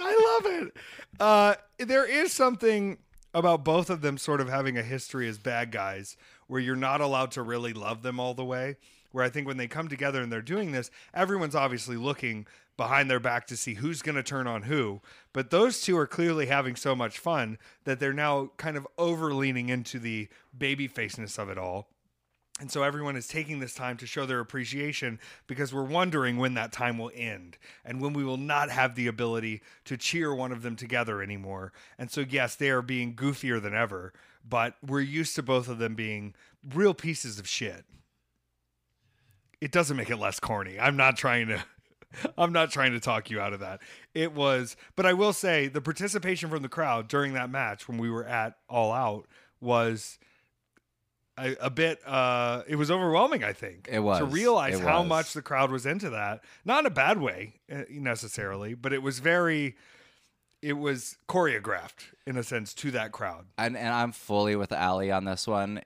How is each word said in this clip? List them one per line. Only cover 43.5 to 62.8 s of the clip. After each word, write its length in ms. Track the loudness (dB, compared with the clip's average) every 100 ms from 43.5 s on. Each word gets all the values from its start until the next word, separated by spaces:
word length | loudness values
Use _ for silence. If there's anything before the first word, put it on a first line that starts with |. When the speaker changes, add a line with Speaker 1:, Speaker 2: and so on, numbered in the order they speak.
Speaker 1:
of 60 | -4
that. 200 | -8 -12 -16 -20 -10
It 200 | -4 -2
was, 420 | 2 2 2 0 -10 -10 2
but 100 | 4
I 80 |
will 200 | 6 4
say 340 | 2 2 2 2
the 140 | -2
participation 680 | -4 -4 -2 -2 -2 -4 -2
from 120 | -4
the 80 | -4
crowd 380 | -2 0 0 0
during 260 | 0 2
that 160 | 0 -4
match 380 | -2 -4 -4 -6
when 100 | -4
we 120 | -2
were 160 | -2 -2
at 320 | 0 -2 -4 -2
All 220 | 2 2
Out 360 | 4 0 -2 -8 -20 _ -8
was 600 | 2 4 4 0 -8 -18 _ _ _ _ _ _ _ _ _ _ _ -6
a, 160 | -4 -2
a 100 | -4
bit, 280 | 2 0 0 -2
uh, 560 | 2 4 4 2 0 -2
it 80 | 0
was 160 | 2
overwhelming, 520 | 2 4 6 6 4
I 100 | -2
think, 360 | -4 -8 -12 -4
Speaker 2:
It 80 | 2
was. 200 | 4 4
Speaker 1:
to 60 | 2
realize 500 | 2 4 4 4 2
Speaker 2:
It 60 |
Speaker 1:
how 180 | 4 4
Speaker 2:
was. 80 | 4
Speaker 1:
much 240 | 2 0
the 80 | -6
crowd 300 | -2 2 2
was 140 | 2 -2
into 260 | -4 -4
that. 320 | -4 -4 -4 -10 -10
Not 180 | 0 2
in 40 | 4
a 60 |
bad 280 | 4 4 4
way, 340 | 0 -4 -10 -16 -14
uh, 100 | -12 -10
necessarily, 880 | -6 -4 -2 -4 -6 -4 -4 -6 -6
but 180 | -2
it 80 | -2
was 180 | -2 0
very, 560 | 4 4 4 2 -2 -6 -20 -20 -20 _ _ _ _ _
it 120 | -4
was 440 | -2 -2 -2 -6 -14 -2
choreographed 840 | 2 4 2 0 -4 -6 -16 -20 _ -6
in 100 | -4
a 60 |
sense 320 | -2 -4 -6
to 160 | -6